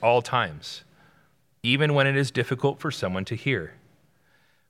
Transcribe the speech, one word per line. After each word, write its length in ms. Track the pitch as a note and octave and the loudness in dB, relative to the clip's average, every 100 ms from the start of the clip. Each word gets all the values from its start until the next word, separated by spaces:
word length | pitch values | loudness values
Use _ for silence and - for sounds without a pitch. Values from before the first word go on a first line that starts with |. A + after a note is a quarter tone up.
all 200 | A#2 B2 | 4 4
times, 600 | A#2 B2+ G2+ D2 - - - _ _ _ _ _ _ _ | 2 -2 -2 -6 -14 -16 -18 _ _ _ _ _ _ _
even 300 | A#2 C#3 D3+ | 0 2 2
when 140 | C#3+ C3+ | 4 4
it 100 | C3+ | 2
is 140 | C3+ | 0
difficult 500 | B2 A#2 C3 C#3 - | -2 -2 0 0 -2
for 100 | D#3 | -6
someone 360 | - F#2+ F#2 G2 | -4 -4 -4 -4
to 80 | |
hear. 400 | A2+ C#3+ A2+ D#2 - _ _ _ _ _ _ _ _ _ | -6 -2 -4 -4 -16 _ _ _ _ _ _ _ _ _